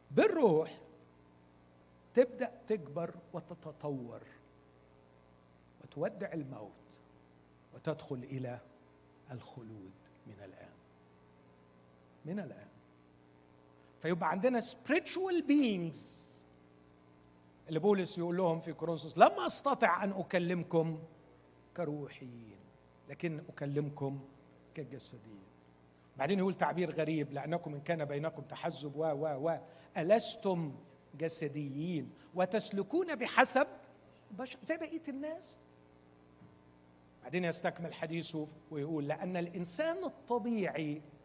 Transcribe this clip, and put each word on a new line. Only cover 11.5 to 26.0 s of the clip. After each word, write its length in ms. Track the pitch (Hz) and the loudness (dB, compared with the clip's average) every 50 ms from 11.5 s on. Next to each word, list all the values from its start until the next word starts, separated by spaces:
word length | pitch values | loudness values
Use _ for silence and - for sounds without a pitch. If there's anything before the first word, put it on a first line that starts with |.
| - - - - - - - - - - - - - - - | -20 -20 -20 -20 -20 -20 -20 -20 -20 -20 -20 -20 -20 -14 -10
من 140 | 151 180 208 | -6 -6 -6
الآن. 280 | 185 131 101 - - - - - - - - - - - - - - - - - - - - - - - - - - - - - | -6 -8 -10 -16 -18 -20 -20 -20 -20 -20 -20 -20 -20 -20 -20 -20 -20 -20 -20 -20 -20 -20 -20 -20 -20 -20 -20 -20 -20 -20 -18 -8
فيبقى 300 | - 160 180 170 185 160 | -2 -2 0 0 2 0
عندنا 320 | 165 196 190 254 254 233 | 0 2 2 2 2 2
spiritual 800 | 220 - - - - - 262 359 - - - 330 370 381 359 339 294 277 | 0 -2 -6 -6 0 2 2 2 2 0 -4 -2 0 0 0 0 4 6
beings 500 | 285 294 285 240 202 180 175 165 143 - - - - - - - - - - - - - - - - - - - - - - - - - - - - - - - - - - - | 6 6 6 4 2 2 -2 -4 -6 -8 -14 -16 -18 -20 -20 -20 -20 -20 -20 -20 -20 -20 -20 -20 -20 -20 -20 -20 -20 -20 -20 -20 -20 -20 -20 -20 -20 -20 -20 -20 -20 -18 -8 -4
اللي 120 | 160 156 | -2 2
بولس 380 | 156 202 208 196 180 170 - 170 | 6 6 6 6 4 0 -2 -2
يقول 200 | 170 175 170 175 | -2 0 2 2
لهم 220 | 185 170 160 165 | 4 4 4 2
في 140 | 165 170 151 | -2 -6 -8
كورنثوس: 440 | - 160 165 170 151 147 160 - 165 | -4 -2 -2 -2 -2 -4 0 8 10
"لم 140 | 214 311 | 10 10
أستطع 720 | 370 381 359 330 - - - 285 269 - 240 190 170 - 208 | 10 6 0 2 2 2 4 2 2 6 6 4 4 4 2
أن 80 | 196 | 0
أكلمكم 920 | 196 190 170 - - 180 175 170 180 175 160 - - 165 160 165 160 156 160 - - - - - - - - - - - - - - - | -2 -2 -4 2 2 2 2 2 0 0 0 2 2 4 4 2 0 -4 -8 -14 -18 -20 -20 -20 -20 -20 -20 -20 -20 -20 -20 -16 -8 -6
كروحيين، 840 | 170 151 147 151 143 127 - - 139 127 120 117 117 107 104 101 - - - - - - - - - - | -4 -4 -4 -4 -6 -10 -12 -12 -14 -14 -14 -14 -16 -18 -18 -20 -20 -20 -20 -20 -20 -20 -20 -20 -16 -16
لكن 340 | 139 - - 170 160 151 175 - | -10 -4 -4 -2 -2 -4 -8 -10
أكلمكم 760 | - - 151 143 143 143 151 143 143 - 143 139 139 139 135 - - - - - - - - - - | -8 -6 -4 -2 0 0 0 -2 -2 -4 -4 -4 -4 -6 -8 -12 -18 -20 -20 -20 -20 -20 -20 -16 -12
كجسديين." 680 | 165 147 120 131 123 - - - 117 104 113 107 98 95 - - - - - - - - - - - | -12 -10 -10 -10 -12 -12 -12 -14 -14 -18 -18 -18 -18 -20 -20 -20 -20 -20 -20 -20 -20 -20 -20 -20 -20